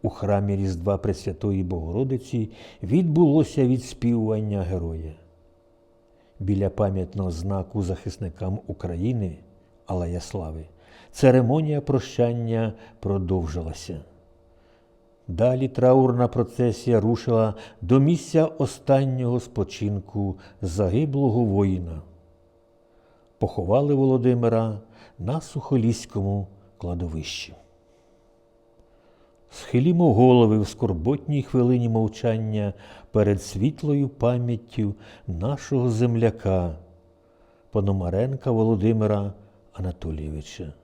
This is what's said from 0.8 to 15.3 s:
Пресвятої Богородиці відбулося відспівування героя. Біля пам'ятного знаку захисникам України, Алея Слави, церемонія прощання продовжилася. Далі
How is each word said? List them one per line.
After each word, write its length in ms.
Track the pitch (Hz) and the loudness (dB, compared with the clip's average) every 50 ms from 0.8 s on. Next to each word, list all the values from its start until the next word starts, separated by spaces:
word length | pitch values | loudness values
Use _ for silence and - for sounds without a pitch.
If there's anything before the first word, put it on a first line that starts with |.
| 85 101 101 92 | -2 -2 -2 0
Пресвятої 640 | - 107 92 - - 101 87 - - 104 98 95 | 0 -2 -4 -2 -6 -8 -8 -4 -4 -2 -2 -2
Богородиці 880 | 92 87 92 85 80 80 85 110 135 131 135 120 - - - 117 110 104 - - - - - _ | -2 -2 -4 -6 -6 -4 -2 -2 -2 -2 -2 -6 -6 -6 -4 -4 -4 -4 -8 -20 -20 -20 -16 _
відбулося 840 | - 90 117 175 185 165 147 165 175 147 143 160 147 - - 147 135 | -4 0 2 2 2 2 4 6 6 6 6 4 4 2 2 2 2
відспівування 960 | 123 131 123 - - - - - 120 120 117 110 107 110 107 107 107 104 98 | 2 2 0 -2 -10 -10 -2 0 0 0 2 0 0 -2 -2 -2 -2 -2 -2
героя. 500 | 92 85 95 90 85 82 80 80 78 78 78 - _ _ _ _ _ _ _ _ _ _ _ _ _ _ _ _ _ _ _ _ _ _ _ - | -2 -2 -4 -4 -4 -6 -6 -8 -10 -12 -14 -16 _ _ _ _ _ _ _ _ _ _ _ _ _ _ _ _ _ _ _ _ _ _ _ -8
Біля 320 | 98 95 101 98 101 95 | -2 -2 0 0 0 -2
пам'ятного 600 | 95 - 107 98 95 95 92 87 - 101 95 90 | -2 -2 -2 -2 0 -4 -6 -6 -6 -6 -4 -4
знаку 520 | 85 80 85 98 98 98 90 95 - 107 | -4 -6 -6 -4 -4 -4 -6 -6 -4 -4
захисникам 760 | 95 87 95 90 - 104 - - 101 90 80 - 95 92 98 107 - | -4 -4 -4 -6 -8 -12 -10 -8 -10 -10 -10 -8 -6 -6 -6 -6 -8
України, 680 | - 85 - - 90 87 82 92 117 127 113 101 90 80 - - - - - _ _ _ _ _ | -12 -12 -10 -8 -8 -6 -4 -2 -2 -2 -2 -4 -6 -6 -10 -18 -20 -20 -20 _ _ _ _ _
Алея 340 | - 95 90 87 85 87 87 | -6 -4 -4 -4 -4 -6 -6
Слави, 440 | - - - 98 90 80 78 80 78 - - _ _ _ - - - - | -8 -8 -10 -8 -8 -8 -10 -12 -14 -16 -20 _ _ _ -20 -20 -20 -20
церемонія 680 | - - - 131 127 131 123 113 135 156 160 151 151 143 | -4 4 4 6 6 6 4 4 0 0 0 -2 -4 -4
прощання 920 | 143 - 139 127 - - - - 120 120 120 120 117 113 113 113 113 110 104 - - - - - | -2 -2 -2 -2 -2 -4 -2 0 0 0 0 -4 -4 -2 -2 -2 -2 -2 -6 -10 -18 -20 -20 -8
продовжилася. 1000 | - 98 98 98 92 85 95 92 85 76 76 87 82 80 78 - - - 87 73 - - - - _ _ _ _ _ _ _ _ _ _ _ _ _ _ _ _ _ _ _ _ _ | -4 -2 -2 -2 -2 -2 -2 -2 -2 -4 -6 -8 -8 -8 -10 -12 -12 -12 -12 -14 -14 -18 -20 -20 _ _ _ _ _ _ _ _ _ _ _ _ _ _ _ _ _ _ _ _ _
Далі 400 | - | -10